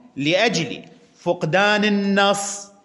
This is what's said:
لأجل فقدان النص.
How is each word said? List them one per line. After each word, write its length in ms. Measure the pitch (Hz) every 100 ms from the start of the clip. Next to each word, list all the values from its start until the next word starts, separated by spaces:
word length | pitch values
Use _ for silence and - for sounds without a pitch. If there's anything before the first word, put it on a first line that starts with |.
| - -
لأجل 640 | 143 185 226 170 135 92 - - _
فقدان 720 | _ 175 175 160 180 208 208
النص. 840 | 208 202 196 196 202 202 - - - -